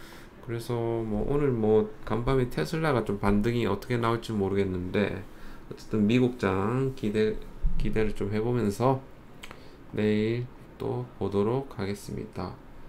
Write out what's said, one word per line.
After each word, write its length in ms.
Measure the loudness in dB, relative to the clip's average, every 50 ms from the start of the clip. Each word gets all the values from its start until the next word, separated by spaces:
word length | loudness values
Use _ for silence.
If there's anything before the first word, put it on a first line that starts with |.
| -16 -16 -16 -18 -18 -18 -18 -16 -10
그래서 280 | -8 -8 -8 -4 -4 -4
뭐 520 | -2 -2 -2 -2 -2 -2 -2 -2 0 0 2
오늘 200 | 2 2 2 2
뭐 440 | 2 2 4 6 6 6 6 4 -4 -8 -4
간밤에 460 | -2 -2 0 2 2 4 2 2 2
테슬라가 540 | 0 -2 -2 -2 -2 0 2 2 2 2 2
좀 140 | 0 -2 0
반등이 480 | 2 4 4 4 4 2 2 2 2
어떻게 300 | 0 0 -2 -2 -2 -2
나올지 360 | 0 2 2 0 0 -2 -2
모르겠는데 920 | 0 0 0 2 2 2 2 2 0 -2 -4 0 0 0 0 0 -2 -6 -10 -12 -14 -14 -14 -14 -14 -14 -14 -14
어쨌든 340 | -14 -12 -8 -2 2 4 4
미국장 840 | 6 6 6 4 4 2 2 0 2 2 2 2 0 0 0 0 -2 -2
기대, 420 | -2 -4 0 2 2 2 2 0 -4 -8 -10 -8 0 2 4 4 6
기대를 360 | 4 4 4 2 2 2 0
좀 180 | 0 -2 -2
해보면서 680 | 0 0 0 2 2 2 2 0 2 2 4 2 2 2 -2 -12 -18 -18 -18 -18 -16 -16 -14 -14 -14 -14 -16 -18 -18 -18 -14 -8 -2
내일 500 | 0 2 2 4 2 2 0 0 -2 -4 -6 -10 -16 -20 -18 -10
또 300 | -8 -6 -4 -4 -4 -6 -8 -6 -4
보도록 600 | -4 0 2 2 2 4 2 0 -2 -4 -6 -6
하겠습니다. 760 | -4 -4 -4 -6 -8 -8 -8 -8 -8 -8 -8 -8 -8 -8 -8 -12 -16 -18 -16 -16 -16